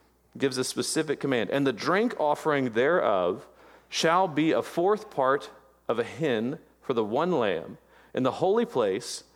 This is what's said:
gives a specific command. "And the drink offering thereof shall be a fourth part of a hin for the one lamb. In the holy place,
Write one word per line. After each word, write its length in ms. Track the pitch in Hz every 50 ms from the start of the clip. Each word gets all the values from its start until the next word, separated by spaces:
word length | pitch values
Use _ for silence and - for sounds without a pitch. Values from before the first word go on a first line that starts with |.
| _ _ _ _ _ _ -
gives 200 | 117 127 139 127
a 80 | 127 131
specific 560 | - - 127 120 - - 160 156 151 143 -
command. 280 | - 139 135 117 104 90
"And 160 | - 139 143
the 60 | 135
drink 420 | 120 98 110 135 175 196 226 247 - -
offering 520 | 151 147 147 - - 160 147 139 131 123
thereof 760 | 107 117 127 147 175 185 - 113 104 95 90 87 98 127 - - - - - - - - _
shall 400 | - - - - 160 165 185 190
be 240 | 175 143 147 156 160
a 100 | - 113
fourth 480 | 113 - - 170 175 196 214 208 214 -
part 400 | - 147 131 131 139 147 - - - - - _ _ _ _
of 100 | - 120
a 60 | 110 117
hin 560 | 104 - 117 165 147 120 107 113 123 151 - - _ _ _
for 120 | - - 131
the 120 | 113 110
one 260 | 101 113 139 165 180
lamb. 460 | 175 135 117 101 87 82 - - 117 - _ _ - - - - -
In 100 | - 131
the 80 | 127
holy 340 | 117 - 156 185 202 233 240
place, 580 | 226 - 135 110 98 95 110 - - - - - _ _